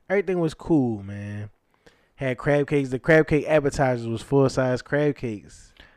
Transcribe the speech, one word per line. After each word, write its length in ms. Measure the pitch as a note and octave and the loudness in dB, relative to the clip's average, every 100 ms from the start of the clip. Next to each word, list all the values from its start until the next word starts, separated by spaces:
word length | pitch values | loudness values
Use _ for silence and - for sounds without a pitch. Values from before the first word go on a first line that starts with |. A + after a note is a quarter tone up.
| - | -2
everything 300 | G3 F3+ F3+ | -2 0 -2
was 160 | D#3+ | -2
cool, 480 | - - D#3+ B2 G#2+ | -4 0 0 2 -4
man. 480 | G2 G2+ G2+ G#2 G#2+ _ _ _ _ _ _ - | -10 -12 -10 -10 -12 _ _ _ _ _ _ -8
Had 220 | C3+ B2 | -6 -4
crab 300 | D3+ D3 C#3 | 0 0 2
cakes. 220 | D3 C3+ | -2 -2
The 100 | B2+ | -4
crab 260 | - D#3+ D3+ | 4 4 6
cake 200 | D3+ C3 | 0 2
appetizers 580 | D#3 C#3+ - C3 B2 A#2 | 2 2 0 0 0 -4
was 160 | A2+ | -6
full-size 580 | - C#3 C3+ C3 B2+ B2+ | 0 2 4 2 -2 -2
crab 360 | - C#3+ D3 C#3 | -2 0 0 -2
cakes. 560 | B2 G#2 C#2 - - _ - | -8 -10 -14 -20 -20 _ -20